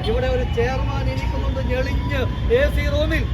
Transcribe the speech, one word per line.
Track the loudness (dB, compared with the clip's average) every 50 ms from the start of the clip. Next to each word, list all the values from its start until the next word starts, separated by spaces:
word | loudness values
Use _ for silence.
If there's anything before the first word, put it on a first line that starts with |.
| 0 0
ഇവിടെ | 0 2 2 2 0
ഒരു | 0 0 0 0
ചെയർമാൻ | 0 0 0 0 -2 -2 -2 -2 0 -2 -2 -2
ഇരിക്കുന്നുണ്ട് | -2 -2 -2 -2 0 -2 -2 -2 -2 -2 -2
ഞെളിഞ്ഞ് | 0 0 0 0 -2 -2 -2 -2 -2 -2 -2 -2 -2 -2 0 2 4 4
എ | 4 4 2
സി | 0 0 2 2
റൂമിൽ. | 2 2 2 0 0 0 -2